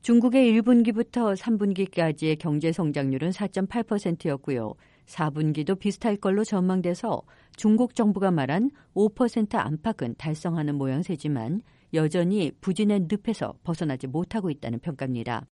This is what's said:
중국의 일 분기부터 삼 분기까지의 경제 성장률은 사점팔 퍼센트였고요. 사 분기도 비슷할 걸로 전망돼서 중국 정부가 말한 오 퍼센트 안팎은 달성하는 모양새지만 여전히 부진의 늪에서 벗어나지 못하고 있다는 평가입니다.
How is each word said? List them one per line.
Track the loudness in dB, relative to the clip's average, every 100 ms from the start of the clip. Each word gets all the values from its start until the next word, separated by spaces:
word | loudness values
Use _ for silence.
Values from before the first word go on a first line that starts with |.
중국의 | 6 4 6 6 6
일 | 6
분기부터 | 6 6 4 0 -2 0 0 0
삼 | -2 0
분기까지의 | 0 0 -2 0 0 0 -2 -2
경제 | 0 0 0
성장률은 | 0 -2 -2 -2 -2 -4
사점팔 | -4 -4 -4 -4 -4
퍼센트였고요. | -2 -2 -2 -2 -2 -4 -4 -4 -4 -8 _ _ _
사 | -4 -4
분기도 | 0 -2 0 -2 -2
비슷할 | -2 -2 -2 0
걸로 | 0 0
전망돼서 | 0 0 0 0 -2 -2 -4 -4 -6 _ _ -2
중국 | 2 4 2 2
정부가 | 0 2 2
말한 | 2 0 0 0 -4 _
오 | 0 0
퍼센트 | 2 0 0 0 -2
안팎은 | -2 -2 -4 -4 -6 -6
달성하는 | -6 -4 -4 -2 -2 -2
모양새지만 | -2 -2 -2 -4 -2 -4 -2 -6 -8 _ _ 0
여전히 | 0 2 0 0 -2 -4
부진의 | -4 0 2 2 0
늪에서 | -2 -4 -4 -6 -6
벗어나지 | -6 -4 -2 -4 -4
못하고 | -6 -4 -4 -4
있다는 | -6 -6 -6
평가입니다. | -6 -6 -4 -4 -4 -6 -8